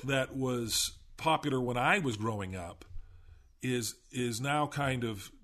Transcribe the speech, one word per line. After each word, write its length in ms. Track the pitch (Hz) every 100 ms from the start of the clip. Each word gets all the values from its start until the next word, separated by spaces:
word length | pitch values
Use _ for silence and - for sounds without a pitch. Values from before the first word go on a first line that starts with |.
that 320 | 131 139 131
was 580 | 135 131 123 113 - - - - -
popular 420 | 160 143 147 131
when 160 | 123 123
I 220 | 139 202
was 180 | 139 107
growing 400 | 110 107 95 95
up 300 | 87 90 - - - - - - - -
is, 360 | 127 123 110 - -
is 300 | 131 120 110
now 260 | 135 151 147
kind 380 | 143 139 127
of 260 | 117 101 - -